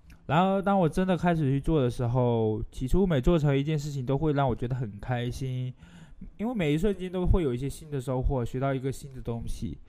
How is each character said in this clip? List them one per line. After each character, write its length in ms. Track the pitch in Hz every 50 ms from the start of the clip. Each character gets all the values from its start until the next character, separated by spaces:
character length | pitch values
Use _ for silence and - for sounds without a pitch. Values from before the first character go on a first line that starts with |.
| - - - - - -
然 140 | 135 165
而 200 | 185 190 196 196
当 180 | 180 202 202 196
我 80 | 175 151
真 180 | - 185 185
的 120 | 185 180 151
开 180 | 170 180 170
始 140 | 160 156 131
去 100 | 139 139
做 220 | 139 - 160 151
的 80 | 127 123
时 180 | 117 - 127 117
候， 560 | 123 131 123 120 117 113 113 107 107 107 110 -
起 160 | - - 135 123
初 180 | - 180 202
每 140 | 185 165 131
做 180 | 120 180 175 165
成 200 | 143 147 139 139
一 40 |
件 160 | 139 151 156 147
事 140 | 143 151
情 140 | 139 139 123
都 120 | 127 135 139
会 140 | 160 156
让 160 | 143 139 139 131
我 80 | 113
觉 100 | - 123
得 80 | 120 131
很 240 | 123 135 104 101 101
开 280 | 101 120 127 117 120 123
心， 440 | 120 - 135 131 127 127 127 127 123 - - - - - - - - - - - - -
因 100 | 202 240
为 60 | 254
每 200 | 214 165 147 147
一 40 | 160
瞬 180 | 185 214 196
间 160 | 185 185 185
都 160 | 175 185 180 170
会 160 | - 196 165
有 100 | 131 123
一 40 | 123
些 100 | 139 135
新 240 | - - 160 151
的 80 | 147 135
收 220 | 120 135 127 127
获， 240 | 127 - 143 127 117
学 120 | 113 - 131
到 160 | 135 139 135
一 60 | 135
个 100 | 123 139
新 240 | 123 - - 139 131
的 80 | 127
东 220 | 117 120 117 117 113
西。 320 | - - - - 82 - - -